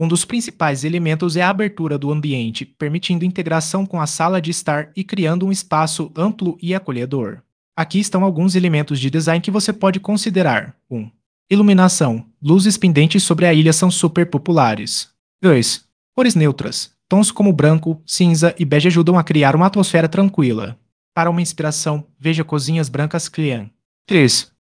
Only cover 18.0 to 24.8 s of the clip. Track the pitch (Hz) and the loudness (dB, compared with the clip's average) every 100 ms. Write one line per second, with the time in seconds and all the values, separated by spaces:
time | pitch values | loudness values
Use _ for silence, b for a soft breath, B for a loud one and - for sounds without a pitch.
18 | - - 175 165 165 - 156 147 170 170 | -6 0 2 4 2 0 0 2 4 4
19 | 165 180 160 156 139 151 185 202 190 170 | 4 2 2 2 4 4 2 2 0 2
20 | 160 175 196 196 135 110 101 120 _ _ | 0 0 0 2 0 -2 -6 -12 _ _
21 | _ - 165 170 170 - 151 151 - 151 | _ -4 -2 -2 -4 -4 -6 -4 -4 -6
22 | 147 _ 151 160 156 151 131 165 147 131 | -8 _ -4 -2 -2 -4 -2 -2 -2 -4
23 | 151 170 - - 151 120 107 - _ _ | -4 -4 -6 -4 -4 -4 -8 -18 _ _
24 | - 190 131 - - _ _ _ | -2 4 4 2 -4 _ _ _